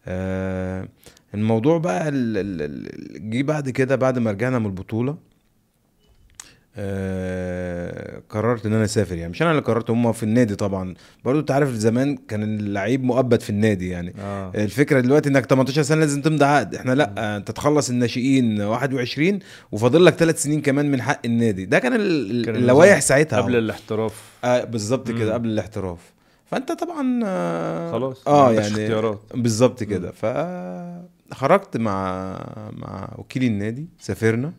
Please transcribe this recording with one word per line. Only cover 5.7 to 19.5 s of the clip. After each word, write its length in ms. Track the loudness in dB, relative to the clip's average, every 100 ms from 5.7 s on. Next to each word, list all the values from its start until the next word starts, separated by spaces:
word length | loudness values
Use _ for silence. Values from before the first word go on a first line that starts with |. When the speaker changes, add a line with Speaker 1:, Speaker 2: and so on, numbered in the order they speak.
| _ _ _ _ _ _ -20 -20 _ _ -10
Speaker 1:
آه، 1500 | -6 -4 -4 -4 -6 -6 -6 -6 -6 -6 -8 -10 -12 -16 -8
قررت 380 | -2 0 0 0
إن 60 |
أنا 120 | 2
أسافر. 320 | 2 0 0 -4
يعني، 140 | -6
مش 120 | -2
أنا 80 | 2
اللي 120 | 2
قررت، 280 | 2 -2 0
هما 220 | 0 0
في 100 | 0
النادي 320 | 0 2 2
طبعًا. 400 | 0 -2 -4 -6 -10 -20 _
برضو 160 | 0 0
أنت 100 | 0
عارف، 180 | 0 0
زمان 480 | 2 2 2 0 -4
كان 260 | -6 -6
اللعيب 600 | -4 -4 -4 -2 0 0
مؤبد 360 | 2 2 4 2
في 100 | 2
النادي، 380 | 2 4 2 -2
يعني. 260 | -6 -8 -10
Speaker 2:
آه. 320 | -8 -8 -6
Speaker 1:
الفكرة 460 | -4 -2 0 2 4
دلوقتي 280 | 4 4 4
إنك 180 | 2 4
تمنتاشر 360 | 2 4 0
سنة 180 | 2 2
لازم 220 | 2 2
تمضي 220 | 0 2
عقد. 300 | 4 4 0
إحنا 180 | -6 0
لأ، 160 | 0 0
Speaker 2:
مم. 80 | -2
Speaker 1:
أنت 320 | -4 -4 -6
تخلص 400 | -2 2 2 0
الناشئين 720 | 0 0 0 2 4 4 0
واحد 340 | -2 -2 -2
وعشرين 440 | -2 -4 0 0 0 -6